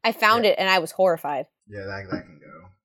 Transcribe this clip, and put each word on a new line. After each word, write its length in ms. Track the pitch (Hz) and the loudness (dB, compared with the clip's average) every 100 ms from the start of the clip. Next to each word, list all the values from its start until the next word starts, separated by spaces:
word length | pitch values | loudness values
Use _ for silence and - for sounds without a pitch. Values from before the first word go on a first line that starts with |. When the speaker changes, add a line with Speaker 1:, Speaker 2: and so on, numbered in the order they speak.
Speaker 1:
I 80 | 226 | -2
found 320 | 226 214 233 | 2 4 4
Speaker 2:
Yeah. 80 | 208 | 2
Speaker 1:
it 40 | - | 2
and 120 | 190 | 2
I 80 | 190 | 0
was 140 | 160 | 0
horrified. 540 | - 185 165 143 143 - _ _ | 0 0 0 -4 -6 -8 _ _
Speaker 2:
Yeah, 160 | 101 98 | -14 -12
that, 220 | 98 95 | -12 -10
that 120 | 98 | -12
can 140 | - 73 | -12 -20
go. 300 | - - - _ | -20 -20 -20 _